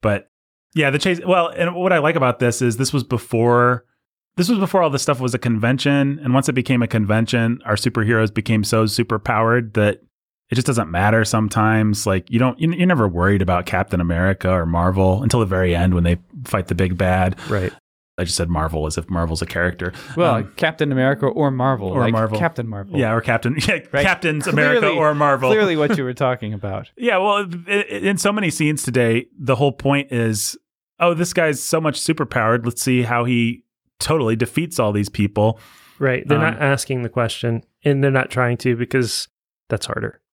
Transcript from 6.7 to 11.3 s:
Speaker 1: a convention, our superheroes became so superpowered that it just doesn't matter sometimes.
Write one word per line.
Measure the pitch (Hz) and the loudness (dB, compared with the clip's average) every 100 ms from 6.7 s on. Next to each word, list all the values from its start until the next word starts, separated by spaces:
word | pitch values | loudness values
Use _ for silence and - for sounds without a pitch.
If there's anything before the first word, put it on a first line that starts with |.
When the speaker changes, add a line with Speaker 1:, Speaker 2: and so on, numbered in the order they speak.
| 127 | 0
Speaker 1:
a | 117 | 2
convention, | 117 104 110 113 123 113 120 | 0 0 0 2 0 0 -2
our | - 104 | -2 -2
superheroes | 123 117 107 113 110 | 0 0 2 2 2
became | 110 104 110 | -2 0 0
so | 104 113 | 2 0
superpowered | 107 - 117 110 - 110 113 120 117 | 0 0 -2 -2 -2 0 2 0 0
that | 107 104 101 _ _ _ _ _ | 0 0 0 _ _ _ _ _
it | |
just | 117 127 | -2 0
doesn't | 117 85 | -2 -2
matter | 87 101 113 | 0 2 2
sometimes. | 107 | 2